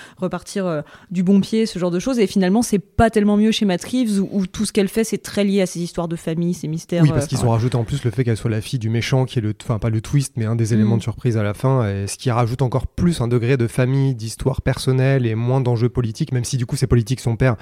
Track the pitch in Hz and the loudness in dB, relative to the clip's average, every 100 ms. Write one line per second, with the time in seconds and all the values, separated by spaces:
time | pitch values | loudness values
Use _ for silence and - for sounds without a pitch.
0 | - - 180 175 - 208 185 151 143 - | -18 -8 -6 -6 -8 -6 -4 -4 -6 -16
1 | - 180 180 196 185 220 220 180 180 175 | -6 0 4 4 4 0 0 -2 -2 -2
2 | 240 247 190 196 180 214 247 196 - - | -2 0 2 2 2 2 2 -2 -2 2
3 | 226 214 208 208 214 214 208 175 - 254 | 4 4 4 4 2 2 0 0 -2 -2
4 | 233 196 190 202 185 - 208 214 196 226 | 0 0 0 -2 -4 -4 -2 0 0 0
5 | 220 202 - - 202 196 180 165 175 - | -2 -4 -6 -2 0 2 0 -2 -6 -6
6 | 170 170 - 165 170 175 147 165 - 170 | -6 -6 -4 -2 -2 -2 -6 -8 -4 2
7 | 151 147 143 123 123 113 120 123 113 139 | 4 4 -2 0 2 2 2 0 -2 -2
8 | 120 127 120 110 117 110 - 135 110 113 | -2 -2 0 0 -2 -4 -4 -4 -2 -2
9 | - 131 127 - 107 101 - 110 117 110 | 0 0 0 -2 -4 -6 -4 -2 0 -2
10 | - 143 131 - 110 113 110 113 107 113 | 0 0 0 -4 -2 0 2 2 4 2
11 | - - 127 110 104 98 135 131 107 98 | -2 -4 -2 0 -2 0 0 2 0 -2
12 | 98 - 131 117 117 127 127 131 - - | -6 -4 -2 0 0 0 -2 -2 -4 0
13 | 175 160 117 123 117 135 117 - 127 135 | 0 0 0 0 2 0 0 0 0 2
14 | 135 120 113 - 131 139 - 131 - 131 | 0 0 -6 -4 -2 -2 -2 -2 0 2
15 | 135 135 117 110 120 135 123 120 120 127 | 2 2 0 0 0 0 2 2 0 0
16 | 113 107 - 127 117 127 120 143 - 120 | -2 -2 -2 -2 -2 -4 -4 -2 2 2
17 | 104 131 120 110 131 110 | 2 -2 -2 0 2 0